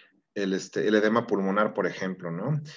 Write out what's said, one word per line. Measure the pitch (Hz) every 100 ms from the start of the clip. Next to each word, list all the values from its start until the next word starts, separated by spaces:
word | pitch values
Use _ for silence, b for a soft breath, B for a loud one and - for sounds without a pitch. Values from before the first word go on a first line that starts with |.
| B B _
el, | 104 98
este, | 95 - 101 101
el |
edema | 107 107 117 117
pulmonar, | 101 95 101 107
por | 104 90
ejemplo, | - 92 92 87
¿no? | 85 117 151 151